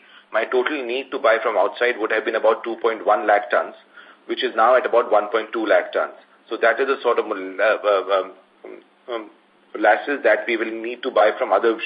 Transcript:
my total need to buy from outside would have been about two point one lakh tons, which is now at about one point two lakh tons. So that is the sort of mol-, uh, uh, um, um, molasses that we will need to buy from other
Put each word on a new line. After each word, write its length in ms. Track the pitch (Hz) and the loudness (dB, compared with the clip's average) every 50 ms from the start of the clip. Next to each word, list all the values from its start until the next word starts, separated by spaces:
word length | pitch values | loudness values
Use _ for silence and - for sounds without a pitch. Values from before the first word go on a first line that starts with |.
| - _ - - _ _ | -18 _ -20 -20 _ _
my 140 | - 110 117 | -4 -4 -2
total 400 | 117 127 127 123 131 151 143 123 | 0 0 0 0 0 -4 -6 -6
need 260 | 117 123 135 131 - | -6 -6 -6 -6 -8
to 80 | 139 127 | -8 0
buy 180 | - 110 113 113 - | 2 2 2 4 2
from 140 | 120 107 | 0 2
outside 420 | 95 98 101 - - 120 123 120 104 | 2 0 0 0 0 0 0 0 -2
would 120 | 110 110 | -2 -2
have 140 | 113 110 107 | -2 -2 -2
been 100 | 117 113 | -2 -2
about 280 | 110 107 110 110 110 - | 2 2 2 2 2 -2
two 140 | 117 113 - | -8 -8 -2
point 240 | - 117 110 104 87 | -2 -2 -2 0 2
one 220 | 104 104 107 107 | 2 2 2 4
lakh 240 | 107 101 101 - - | 2 2 2 2 0
tons, 240 | - 87 80 - - - _ _ _ - - - - _ _ | -2 -2 -2 -2 -10 -18 _ _ _ -20 -20 -20 -20 _ _
which 160 | - 117 113 131 | -8 -6 -4 -4
is 120 | 120 107 | -4 0
now 200 | 113 113 120 131 | 2 4 4 4
at 100 | 123 107 | 4 2
about 260 | 101 110 120 123 - | 2 2 0 2 4
one 160 | 107 104 - - | 2 0 2 0
point 220 | - 110 107 - - | -2 -4 -4 -4 -6
two 120 | 117 110 | -4 0
lakh 260 | 101 95 87 80 - - | 2 2 2 2 0 -2
tons. 220 | 92 78 - - - - _ _ _ _ _ | -4 -4 -4 -8 -16 -20 _ _ _ _ _
So 80 | 113 104 | -4 0
that 180 | 110 117 117 127 | 2 2 2 2
is 80 | 135 | 0
the 100 | 135 135 - - | -2 -2 -2 0
sort 160 | 120 113 117 | 0 0 0
of 60 | 110 | -2
mol-, 360 | 107 107 95 95 95 92 95 | -4 -6 -8 -8 -10 -4 0
uh, 160 | 101 110 101 87 95 | 0 0 0 0 0
uh, 360 | 104 101 95 90 92 98 95 | 0 0 0 0 0 0 0
um, 120 | 92 92 90 - _ _ _ _ - 107 107 98 _ _ _ _ _ - | -2 -4 -10 -20 _ _ _ _ -20 -20 -20 -20 _ _ _ _ _ -10
um, 180 | 120 113 107 107 _ _ _ _ _ _ _ _ - | -10 -10 -10 -14 _ _ _ _ _ _ _ _ -6
molasses 460 | 104 107 104 110 - - 143 143 127 - | 0 2 2 2 2 0 -4 -6 0 2
that 220 | 113 107 110 - | 2 2 2 0
we 100 | 120 117 | -4 -4
will 140 | 107 113 113 | -4 -4 -6
need 320 | 113 113 113 117 123 123 - | -6 -8 -8 -10 -10 -8 -8
to 80 | 127 | -2
buy 200 | - 107 107 107 104 | 2 4 4 4 2
from 140 | - 131 110 | 0 -2 0
other 260 | 95 104 113 117 110 - - | 0 2 2 0 0 -2 -6